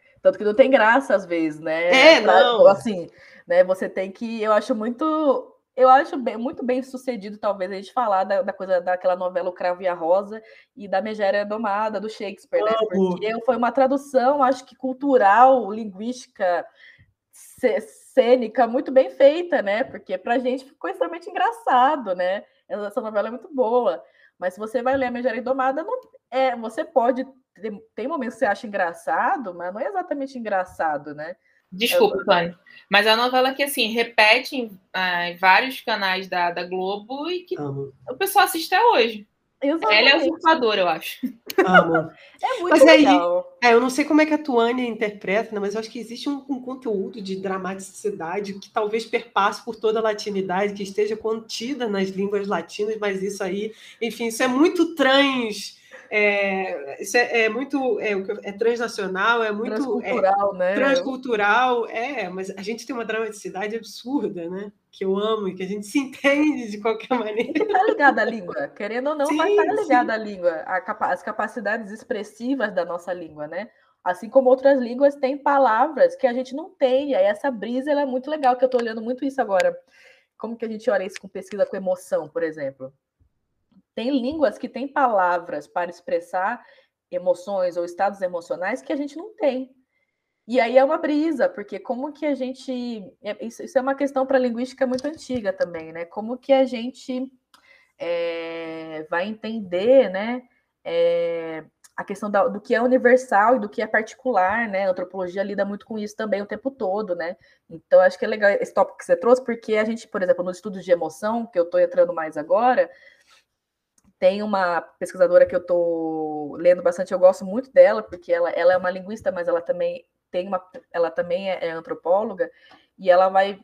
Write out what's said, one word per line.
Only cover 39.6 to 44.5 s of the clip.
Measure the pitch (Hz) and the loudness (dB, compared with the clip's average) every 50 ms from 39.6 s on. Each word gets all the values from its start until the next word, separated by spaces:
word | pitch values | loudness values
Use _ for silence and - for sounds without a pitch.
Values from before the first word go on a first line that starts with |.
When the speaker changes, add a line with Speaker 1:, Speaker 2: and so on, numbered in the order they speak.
Speaker 1:
Exatamente. | 277 285 320 330 - 440 - 214 | -2 -2 0 0 0 2 2 4
Speaker 3:
Ela | 247 277 | 4 4
é | 285 | 4
usurpadora, | 330 277 - - - - 330 320 - 247 220 208 196 | 4 2 0 -2 0 2 2 2 4 2 0 2 2
eu | 180 175 | 0 0
acho. | 160 156 - - - - - 262 - _ _ - - - - | -2 -2 -6 -10 -10 -8 -10 -10 -10 _ _ -4 0 0 4
Speaker 2:
Amo. | 180 185 - - 330 - 320 311 - - - - - _ _ | 6 6 6 6 6 2 0 -2 -4 -10 -20 -20 -20 _ _
Speaker 1:
É | - - 523 453 | -4 -4 -2 -2
muito | 349 359 | 0 4
Speaker 2:
Mas | 311 330 - | 6 8 10
aí, | 330 320 311 294 | 10 10 10 8
Speaker 1:
legal. | 294 185 175 175 175 175 180 180 - - - | 6 4 4 2 0 0 -2 -4 -6 -4 0
Speaker 2:
é, | 240 240 233 | 4 6 6
eu | 233 | 6
não | 254 247 | 4 2
sei | 254 302 285 | 0 -2 0
como | 302 311 302 | 2 4 4
é | 311 | 4
que | 311 302 | 2 0
a | 302 | -2
Tuane | 302 285 | -2 0